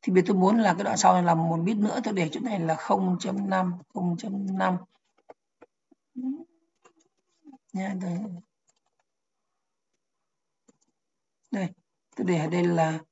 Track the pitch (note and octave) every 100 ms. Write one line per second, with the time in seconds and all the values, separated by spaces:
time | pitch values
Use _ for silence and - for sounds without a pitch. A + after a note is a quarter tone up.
0 | - F#3 E3+ G3 F#3 A3+ G#3+ F3 G3 G#3+
1 | F#3 F#3 F3 E3+ E3 E3 E3+ A3 G#3 G3
2 | A3+ G3+ D#3+ - B3 G3+ E3 D#3 - F#3+
3 | F#3 F3+ F#3+ G3 G3 F#3+ F#3 F3+ - -
4 | F3+ E3+ A3 G3 G3 F#3+ F#3+ F3+ - _
5 | _ _ _ - _ _ - _ _ _
6 | _ B3+ B3+ D4 E4+ _ _ _ - _
7 | _ _ _ _ D#4 C4 _ G3 G3 F#3+
8 | F3+ F3 G#3+ F3 - _ _ _ _ _
9 | _ _ _ _ _ _ _ _ _ _
10 | _ _ _ _ _ _ _ _ _ _
11 | _ _ _ _ _ G#3 F3+ - _ _
12 | _ - G3+ F3 D#3+ F3 F3 E3+ D#3+ D#3+
13 | -